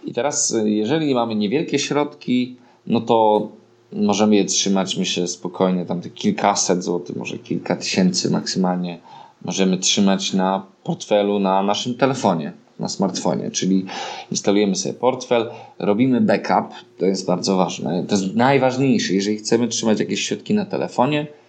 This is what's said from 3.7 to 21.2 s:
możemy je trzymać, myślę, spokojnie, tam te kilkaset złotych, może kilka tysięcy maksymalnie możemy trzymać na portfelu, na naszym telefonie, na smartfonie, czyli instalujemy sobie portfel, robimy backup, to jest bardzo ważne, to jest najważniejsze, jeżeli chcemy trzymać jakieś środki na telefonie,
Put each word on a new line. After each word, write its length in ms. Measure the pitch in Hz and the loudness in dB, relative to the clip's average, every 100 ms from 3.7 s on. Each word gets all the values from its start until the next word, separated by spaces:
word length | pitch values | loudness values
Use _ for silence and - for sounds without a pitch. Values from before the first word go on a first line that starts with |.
| _ _ | _ _
możemy 420 | 104 104 101 107 104 | -2 0 4 6 4
je 100 | 92 | 4
trzymać, 520 | - 98 98 92 - | 0 0 0 0 -2
myślę, 300 | 90 - 87 | -2 -2 -4
spokojnie, 580 | - 87 - 95 92 85 | -4 -10 0 2 2 -2
tam 160 | 87 | -6
te 80 | 85 | -8
kilkaset 760 | - 107 - 101 101 - 92 | -4 -2 2 0 0 0 0
złotych, 320 | 101 110 - - | 0 -4 -4 -10
może 220 | - - | -8 -10
kilka 380 | - - - - | -6 -8 -4 -4
tysięcy 540 | - - 92 90 92 | -2 2 2 2 -2
maksymalnie 720 | 87 - 95 92 90 87 85 - - - _ - | -2 -2 -2 0 -2 -4 -10 -16 -20 -20 _ -8
możemy 320 | 92 95 90 | 0 2 2
trzymać 560 | - - 98 95 - | 0 2 2 2 0
na 320 | 95 92 98 - _ | 0 0 -2 -6 _
portfelu, 560 | - 170 - 104 101 101 | -8 -8 0 2 2 2
na 240 | 95 95 | 2 2
naszym 300 | 101 104 123 120 | 2 -2 -4 0
telefonie, 580 | 135 135 107 85 73 - _ - | 0 2 0 0 -4 -12 _ -10
na 100 | 110 | -8
smartfonie, 640 | - 95 90 92 - - | -2 -4 -2 -2 -2 -4
czyli 340 | - 92 95 95 - - - - | -4 0 0 -2 -10 -10 -12 -8
instalujemy 440 | - - 101 101 95 | -4 0 2 2 0
sobie 180 | - - | -4 -2
portfel, 560 | 123 127 - 120 110 - - _ | -2 -2 0 0 0 -8 -20 _
robimy 420 | - 104 131 120 | -2 2 2 4
backup, 520 | 107 98 - 95 107 - - - | 2 2 2 0 0 -14 -20 -2
to 80 | 92 | 0
jest 200 | 95 - | 0 -2
bardzo 300 | 90 82 95 | -2 0 0
ważne, 460 | 87 - - 90 - | 0 -2 -4 -4 -2
to 80 | 101 | -2
jest 200 | 95 107 | 0 0
najważniejsze, 800 | 127 139 131 123 139 107 - | 2 4 2 0 2 2 2
jeżeli 240 | 92 98 107 | 0 0 -4
chcemy 300 | - 117 117 | 0 0 0
trzymać 320 | - 113 104 | -2 0 0
jakieś 220 | - 101 | 0 -4
środki 320 | - - - | -4 -6 -2
na 120 | 104 95 | -2 0
telefonie, 600 | 67 - - 127 151 | -4 -4 0 0 0